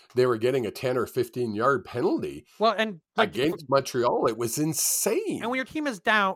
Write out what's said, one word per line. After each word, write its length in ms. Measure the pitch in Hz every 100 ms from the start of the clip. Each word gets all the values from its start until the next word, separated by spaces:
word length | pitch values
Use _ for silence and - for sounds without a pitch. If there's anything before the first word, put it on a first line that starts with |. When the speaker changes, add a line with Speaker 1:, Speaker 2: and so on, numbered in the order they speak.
| _ 123
Speaker 1:
they 100 | 127
were 100 | 113
getting 300 | 120 135 104
a 60 |
ten 240 | - 131 127
or 80 | 101
fifteen 480 | 131 117 127 120
yard 300 | 104 127 135
penalty 600 | - 120 165 320 87 69 - -
Speaker 2:
Well, 160 | 220 202
and, 240 | 220 170 _ -
like, 120 | 214
Speaker 1:
against 380 | 101 147 180 135
Montreal. 580 | 135 135 127 120 - 135
It 100 | 110
was 220 | 120 151
insane. 800 | 156 - - - - 285 427 -
Speaker 2:
and 80 | 226
when 60 | 262
your 60 |
team 220 | 262 311 294
is 140 | 202
down, 340 | - 214 196